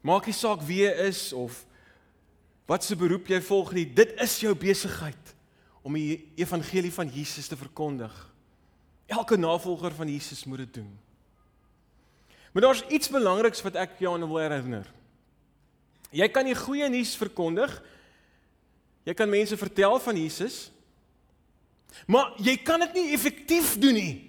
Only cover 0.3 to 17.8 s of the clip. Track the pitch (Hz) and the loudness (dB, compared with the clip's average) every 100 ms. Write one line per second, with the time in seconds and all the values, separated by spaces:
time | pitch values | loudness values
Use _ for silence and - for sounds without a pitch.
0.3 | 208 226 202 147 185 202 160 196 185 - | -2 0 -2 -2 2 2 4 0 -2 -6
1.3 | 127 123 120 - _ _ _ _ _ _ | -6 -8 -10 -20 _ _ _ _ _ _
2.3 | _ _ _ - 180 - 202 175 185 180 | _ _ _ -4 -2 -2 0 2 0 2
3.3 | 185 185 196 175 180 160 127 220 - 233 | -2 2 0 2 -2 0 6 6 4 -2
4.3 | - 220 180 175 196 190 - 160 - - | 0 0 0 2 0 0 -8 -10 -12 -20
5.3 | - _ _ _ _ 135 151 151 160 - | -20 _ _ _ _ -6 -4 -2 -4 -8
6.3 | - 170 175 151 185 175 - 165 127 147 | -6 -4 -4 -2 -2 -2 -4 -6 -6 -8
7.3 | - 139 151 135 - 151 139 113 - - | -10 -10 -12 -12 -8 -6 -6 -10 -14 -20
8.3 | _ _ _ _ _ _ _ _ 208 226 | _ _ _ _ _ _ _ _ -4 2
9.3 | 208 165 170 180 170 175 151 156 143 - | 2 2 0 -2 -4 -6 -6 -8 -6 -8
10.3 | 135 - 131 127 123 104 101 _ _ _ | -14 -12 -12 -12 -14 -16 -18 _ _ _
11.3 | _ _ _ _ _ _ _ _ _ _ | _ _ _ _ _ _ _ _ _ _
12.3 | - - 185 254 247 - 302 - 269 208 | -20 -4 6 6 6 2 -2 0 2 4
13.3 | 208 233 226 196 185 185 - 185 175 165 | 4 2 2 -6 -4 -6 -2 -2 -2 -2
14.3 | 160 156 147 127 113 92 - _ _ _ | -2 -2 -2 -4 -8 -10 -18 _ _ _
15.3 | _ _ _ _ _ _ _ - 143 214 | _ _ _ _ _ _ _ -10 0 2
16.3 | 262 262 247 - 277 285 247 240 - 208 | 4 2 -2 -4 -2 0 0 -2 -4 -6
17.3 | - 165 170 262 - | -2 -2 0 -2 -4